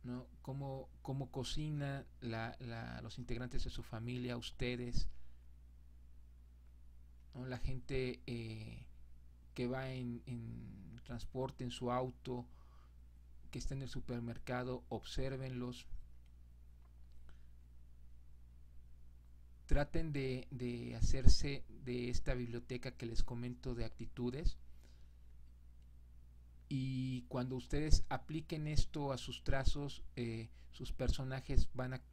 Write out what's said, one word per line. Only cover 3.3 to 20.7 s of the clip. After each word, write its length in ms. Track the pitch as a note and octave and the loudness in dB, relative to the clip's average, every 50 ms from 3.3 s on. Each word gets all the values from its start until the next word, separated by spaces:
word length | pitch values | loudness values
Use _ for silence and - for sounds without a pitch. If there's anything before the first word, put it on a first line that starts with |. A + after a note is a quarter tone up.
| A#2+ A#2 B2+ B2 B2+ A#2+ | -2 -2 -2 2 2 2
de 80 | - B2 | 2 2
su 140 | - A#2+ A2+ | -2 -6 -8
familia, 520 | - - A2 A2 A#2+ B2+ B2 B2 B2 B2 | -6 -6 -6 -4 -4 -4 -2 -2 -2 -4
ustedes, 720 | A#2+ A#2+ - - - B2 B2 B2 A#2+ B2 A#2+ A#2+ - - - - - - - - - - - - - - - - - - - - - - - - - - - - - - - - - - - - - - - - - - - - - - - - | -4 -6 -8 -4 -2 -2 0 0 -2 -4 4 4 6 6 4 2 -4 -8 -8 -10 -14 -18 -18 -20 -20 -20 -20 -20 -20 -20 -20 -20 -20 -20 -20 -20 -20 -20 -20 -20 -20 -20 -20 -20 -20 -20 -20 -20 -20 -20 -18 -18 -20 -20 -20 -20 -20 -20 -16 -12
¿no? 120 | B2+ B2 | -10 -8
La 120 | C3 B2+ A#2+ | -8 -4 0
gente, 640 | - C#3+ C3+ B2+ - - C#3 C3 B2+ B2 B2 - - | 0 0 0 0 -2 -2 0 0 0 0 -4 -6 -6
eh, 580 | - A#2+ A#2 A2+ A2+ A2 A2 G#2+ A2 A2 A#2 B2+ - - - - - - - - - - - - - - | -6 -6 -6 -6 -6 -8 -8 -10 -10 -10 -12 -14 -14 -16 -18 -16 -16 -16 -18 -18 -20 -20 -20 -20 -12 -4
que 140 | - B2 A#2+ | -2 -2 -2
va 220 | B2+ C3 C3+ C3 | -2 -2 -4 -4
en, 300 | C3 B2+ B2+ A#2+ A#2+ A#2 - | -4 -4 -4 -4 -6 -8 -8
en 760 | C3 B2 A#2 A2+ A2+ A#2 A#2 A#2+ A2+ G2+ G2 - - A2 A#2+ - | -8 -8 -8 -8 -8 -10 -10 -10 -12 -12 -14 -14 -14 -14 -14 -12
transporte, 580 | - B2+ A#2 - - - B2+ C3 C3 - - | -10 -8 -6 -6 -4 -4 -4 -4 -4 -4 -6
en 80 | B2+ A#2+ | -8 -6
su 220 | A#2+ - B2+ A#2+ | -6 -4 -2 0
auto, 540 | B2 B2+ C3 B2+ B2 - - C3 B2 B2 B2 - - - - - - - - - - - - - - - - - - - - - | 0 0 0 -2 -6 -10 -8 -6 -6 -6 -6 -10 -16 -20 -20 -20 -20 -20 -20 -20 -20 -20 -20 -20 -20 -20 -20 -18 -18 -16 -16 -10
que 80 | - B2 | -8 -4
está 140 | - - C#3 | -2 -2 -2
en 80 | C3+ | -2
el 60 | C3+ B2 | -6 -4
supermercado, 920 | - A#2+ - - B2 A#2+ A#2 A#2+ A2+ - - - B2 B2 B2 B2+ B2+ A#2+ - - | -6 -4 -4 -4 -4 -4 -4 -6 -6 -6 -4 -4 -2 -2 -2 -2 -4 -6 -6 -6
obsérvenlos. 1000 | A#2+ G#2+ - - - - C3 C3+ C3+ C3 C3 C3 B2+ B2 B2 B2 B2 - - - - - - - - - - - - - - - - - - - - - - - - - - - - - - - - - - - - - - - - - - - - - - - - - - - - - - - - - - - - - - - - - - - - - - - - - - - - - - | -6 -6 -6 -4 -4 -2 -2 -2 -2 -4 -6 -6 -4 -4 -4 -6 -6 -8 -8 -6 -8 -8 -8 -10 -16 -18 -18 -18 -20 -20 -20 -20 -20 -20 -20 -20 -20 -20 -20 -20 -20 -20 -20 -16 -16 -16 -14 -14 -16 -16 -16 -18 -18 -18 -20 -18 -18 -18 -16 -16 -18 -18 -16 -16 -16 -16 -16 -16 -18 -18 -18 -18 -18 -20 -20 -16 -16 -16 -16 -16 -16 -16 -16 -18 -18 -18 -20 -20 -20 -20 -20 -20 -20 -20 4
Traten 460 | - D3+ C#3+ D3 D3 - E3 D#3+ D#3+ | 6 6 6 6 4 2 2 2 2
de, 360 | C#3+ C#3 C3+ C3 B2+ B2+ B2+ - | 0 0 0 0 -2 -2 -4 -8
de 460 | C#3 B2 B2 A#2+ | -6 -4 -4 -4